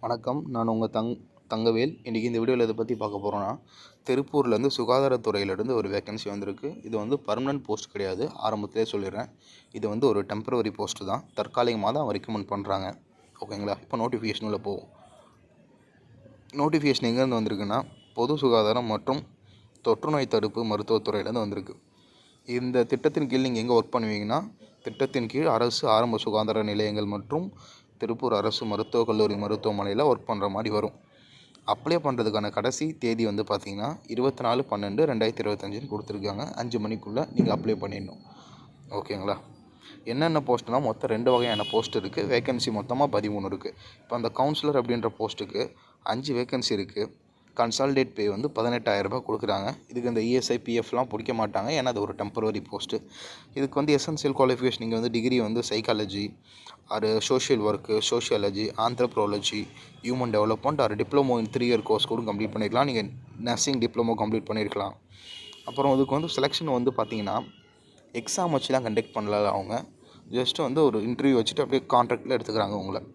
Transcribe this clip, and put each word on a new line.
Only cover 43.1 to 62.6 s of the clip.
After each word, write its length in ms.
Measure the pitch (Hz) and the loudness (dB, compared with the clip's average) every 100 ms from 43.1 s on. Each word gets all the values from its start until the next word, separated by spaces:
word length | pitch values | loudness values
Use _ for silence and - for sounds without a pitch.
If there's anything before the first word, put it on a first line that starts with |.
| 104 | 2
பதிமூணு 280 | 104 104 98 | 0 -4 -4
இருக்கு. 280 | 92 - - - - | -6 -8 -12 -20 -20
இப்போ 140 | _ 120 | _ -2
அந்த 160 | 113 110 | -2 0
கவுன்சிலர் 440 | 135 151 147 143 | 0 2 0 0
அப்படின்ற 280 | 120 120 113 - | 0 0 -2 -4
போஸ்ட்டுக்கு 540 | 110 - 101 101 - - _ _ | -6 -6 -6 -4 -6 -8 _ _
அஞ்சு 300 | - 110 139 123 | -4 -4 -2 -2
வேக்கன்சி 320 | 123 131 120 | -2 -2 0
இருக்கு. 320 | 107 95 - 107 - _ _ _ - | -2 -2 -4 -6 -8 _ _ _ 0
கன்சாலிடேட் 560 | 120 113 135 135 131 - | 0 2 2 4 2 0
பே 140 | 104 | -2
வந்து 180 | 101 139 120 | 0 -2 0
பதினெட்டாயிரம் 540 | 113 120 110 101 98 | 0 0 0 0 0
ரூபாய் 160 | 123 - | -4 -4
கொடுக்குறாங்க. 480 | 107 - 98 101 143 - | -4 0 -2 -2 -8 -8
இதுக்கு 200 | 123 120 | -4 -2
இந்த 120 | 117 | 0
இ 100 | 113 127 | 2 2
எஸ் 120 | 123 | 2
ஐ, 60 | 120 | -2
பி 220 | 117 117 | 0 -2
எஃப்லாம் 300 | 110 120 127 | 0 -2 -2
பிடிக்க 220 | 107 113 | -4 -4
மாட்டாங்க, 360 | 117 107 101 107 156 | -2 0 -2 -2 0
ஏன்னா 120 | 127 | 0
அது 80 | 117 | 0
ஒரு 120 | 101 | -2
டெம்பரவரி 480 | 101 101 110 107 104 - | -4 -6 -2 -2 -2 -6
போஸ்ட்டு. 260 | 98 - 110 - - - - - | -10 -6 -6 -6 -18 -18 -18 -12
இதுக்கு 220 | - 139 143 | -4 -2 0
வந்து 120 | 147 143 | 4 2
எசென்ஷியல் 380 | 135 156 147 135 | 2 -2 -2 2
குவாலிஃபிகேஷன் 440 | 131 123 127 117 113 | 4 4 0 0 -4
நீங்க 100 | 113 | -2
வந்து 160 | 120 117 | 0 0
டிகிரி 220 | 113 127 | 2 2
வந்து 220 | 107 113 117 | 2 -2 -2
சைக்காலஜி, 560 | 107 113 110 104 98 104 - _ - - - - 107 | -2 0 0 0 -4 -6 -8 _ -20 -20 -20 -8 -2
ஒரு 260 | 107 110 | 0 0
சோஷியல் 420 | - 131 - 123 104 | 2 0 2 2 2
ஒர்க்கு, 340 | 101 - 107 - | 0 0 0 2
சோஷியாலஜி, 560 | 120 120 110 101 98 107 - 113 | 0 0 0 0 -2 -4 0 0
anthropology, 760 | 120 123 117 104 104 101 110 101 - - - | 2 0 2 0 0 -2 -4 -8 -12 -20 -10
human 260 | 120 127 123 107 | -4 -2 0 2
development 420 | 107 110 135 151 | 2 2 0 2
or 60 | 120 107 | 2 2
diploma 380 | 117 143 135 120 | 2 4 4 2
in 80 | 110 127 | 0 0
three 140 | 120 | 2
year 100 | 117 104 | 2 2
course 180 | 107 - | 0 2
கூட 200 | 113 113 | -2 -2
கம்ப்ளீட் 220 | 101 107 | -2 -4
பண்ணிருக்கலாம். 340 | 110 | -2